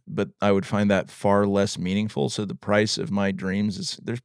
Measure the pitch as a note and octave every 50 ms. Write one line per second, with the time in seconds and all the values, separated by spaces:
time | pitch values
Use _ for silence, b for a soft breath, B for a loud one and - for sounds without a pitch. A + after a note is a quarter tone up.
0 | _ - - A2 G2+ - - - - G#2 G2+ G2 F#2 - A2 G2+ G#2 G2+ G2+ F#2
1 | - - - - - G2+ G2+ G2+ G#2 G2+ G2 G2+ G2 F#2+ - - F2 F2+ F#2+ G#2
2 | G#2+ G#2+ - - C3+ B2+ - - G#2 F#2+ F#2+ - - - G#2 G#2 G#2+ A2 - G#2+
3 | G2+ - G2+ G2+ G2+ G2 G2 F#2 F#2+ F#2+ F#2 G2+ G#2 G#2+ F2+ F2 - - - -
4 | - - A2+ B2 -